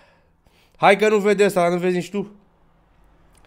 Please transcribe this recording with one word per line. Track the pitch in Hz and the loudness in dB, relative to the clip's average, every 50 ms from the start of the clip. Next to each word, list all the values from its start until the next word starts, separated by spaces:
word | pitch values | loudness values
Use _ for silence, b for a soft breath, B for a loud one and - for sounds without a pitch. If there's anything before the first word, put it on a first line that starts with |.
| B B B B B B B _ _ _ _ _ _ _ _ _ | B B B B B B B _ _ _ _ _ _ _ _ _
hai | 156 180 202 202 | 2 2 4 4
că | 214 220 | 2 0
nu | 214 208 | 0 0
vede | 190 208 202 185 208 | 0 0 2 2 0
ăsta, | 196 190 185 | 0 2 0
dar | 175 175 | 0 0
nu | 175 175 | -2 -2
vezi | 175 185 180 | -2 -2 -4
nici | 180 170 175 | -4 -6 -6
tu. | - 202 196 - - - _ _ _ _ _ _ _ _ _ _ _ _ _ _ _ _ _ _ _ b b | -8 -10 -10 -10 -14 -20 _ _ _ _ _ _ _ _ _ _ _ _ _ _ _ _ _ _ _ b b